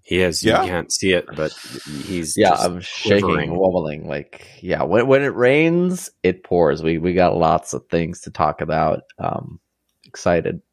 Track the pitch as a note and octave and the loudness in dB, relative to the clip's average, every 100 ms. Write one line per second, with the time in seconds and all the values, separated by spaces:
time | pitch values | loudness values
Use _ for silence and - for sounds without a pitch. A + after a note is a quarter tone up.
0 | _ F2+ F2+ - G#2+ D#3+ - F2 D#2 - | _ 0 0 0 0 2 0 -4 -4 -2
1 | G2 F2 - D#2+ D2+ - - - D2 D2 | 2 0 -2 -6 -6 -6 -16 -16 -14 -14
2 | - F2+ D#2 F#2+ G2+ D#2+ F2+ F2 F2 - | -8 -6 -4 2 4 4 0 -4 -10 -6
3 | G#2+ G2+ F#2 D2+ D#2+ F2 F#2+ F2+ D#2 D2+ | 2 2 2 0 -2 0 2 2 -4 -8
4 | - D2 - - - - F2+ D#2+ D2 G2+ | -8 -8 -10 -20 -20 -14 -6 -2 2 2
5 | C3+ C3+ C#3 F#2+ B2 C#3+ E3 F3 F3+ F3+ | 4 4 2 2 2 4 4 2 0 -4
6 | - _ F2+ F2+ - F2 D#2 D2+ D#2+ E2 | -10 _ -2 -2 -2 2 4 2 0 0
7 | F2 F2+ F2 F2 E2 E2 - - _ E2+ | 0 4 4 4 2 2 -2 -10 _ -2
8 | E2 F2 - - D#2 - D#2 D#2 D#2+ - | -2 -6 -14 -2 -2 -2 -4 0 0 -2
9 | _ - G1+ - - - _ _ _ _ | _ -8 -6 -6 -10 -20 _ _ _ _
10 | _ - F#2 F2 - F2 _ | _ -4 0 0 0 -6 _